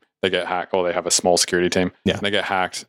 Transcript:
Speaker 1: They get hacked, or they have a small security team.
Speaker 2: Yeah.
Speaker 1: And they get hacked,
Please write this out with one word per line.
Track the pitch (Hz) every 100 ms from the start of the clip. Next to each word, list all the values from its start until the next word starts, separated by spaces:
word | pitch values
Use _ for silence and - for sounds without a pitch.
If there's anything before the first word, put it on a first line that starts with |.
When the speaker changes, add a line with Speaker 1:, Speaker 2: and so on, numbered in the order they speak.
| _ _
Speaker 1:
They | 95
get | 90 87
hacked, | 90 - 95
or | 87
they |
have | 87 87
a |
small | - 92 87
security | - 90 87
team. | 95 90 - 98
Speaker 2:
Yeah. | 95
Speaker 1:
And |
they | 98
get | 101 90
hacked, | 95 87 -